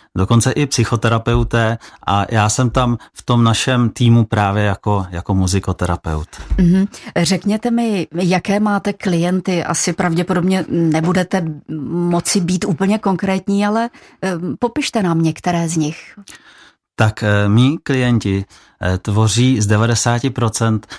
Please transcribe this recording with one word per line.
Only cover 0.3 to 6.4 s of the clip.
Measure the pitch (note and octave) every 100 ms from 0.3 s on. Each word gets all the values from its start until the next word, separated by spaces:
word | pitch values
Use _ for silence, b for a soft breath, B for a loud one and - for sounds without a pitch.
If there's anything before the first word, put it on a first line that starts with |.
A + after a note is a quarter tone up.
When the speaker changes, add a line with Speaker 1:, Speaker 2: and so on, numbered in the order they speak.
| A2+ B2
Speaker 1:
i | C#3 C#3+
psychoterapeuté | - G#2+ A2+ A#2 A2+ A#2 A#2+ A#2 A#2+ A2+ A#2 B B -
a | G2+ G2
já | A2+ A2
jsem | - B2
tam | B2+ B2 A#2 B
v | -
tom | - A#2+
našem | A#2 A2 - B2+ A#2
týmu | - A#2+ A#2
právě | G#2+ G#2 G2+ G2+
jako, | G#2 F#2 G#2+ G2+ F2+
jako | F2 -
muzikoterapeut. | F#2+ F2+ G2 F#2+ F2+ F2 F2 E2 D#2 D#2+ -